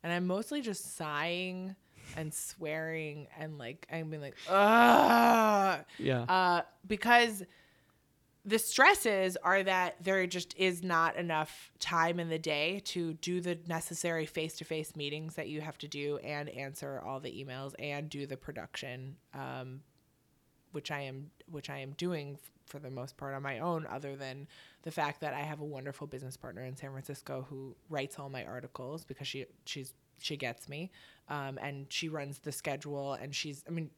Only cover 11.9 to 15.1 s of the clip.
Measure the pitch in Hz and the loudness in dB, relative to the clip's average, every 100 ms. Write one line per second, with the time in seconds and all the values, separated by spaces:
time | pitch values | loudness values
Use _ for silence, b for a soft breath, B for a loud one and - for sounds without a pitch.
11.9 | 170 165 175 165 160 160 147 156 196 - | 4 4 2 0 -2 0 0 0 -2 -6
12.9 | 180 165 156 175 180 180 165 165 165 - | -4 -2 -4 -2 -2 -2 -4 -4 -4 -4
13.9 | 165 170 165 156 - 160 - 160 160 151 | -4 -2 -2 -2 -4 -4 -6 -6 -4 -6
14.9 | 156 143 | -6 -6